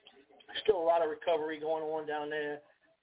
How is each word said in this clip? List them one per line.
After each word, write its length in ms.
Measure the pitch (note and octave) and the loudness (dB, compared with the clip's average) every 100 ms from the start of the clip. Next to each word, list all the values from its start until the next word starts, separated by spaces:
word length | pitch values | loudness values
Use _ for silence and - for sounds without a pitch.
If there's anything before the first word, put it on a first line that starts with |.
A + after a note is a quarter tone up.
| - - _ - - - | -20 -20 _ -20 -14 -2
still 140 | - F#3+ | 2 4
a 80 | E3 | 4
lot 180 | E3+ | 4
of 60 | D#3 | 2
recovery 500 | D3+ - D#3+ D#3 D3+ | 0 0 2 0 -4
going 240 | D#3 D#3+ | -2 -2
on 240 | D#3 D#3 D3+ | -2 -4 -4
down 220 | D3+ D3 | -4 -4
there. 300 | D3+ D3 D3 - _ _ _ | -4 -4 -6 -12 _ _ _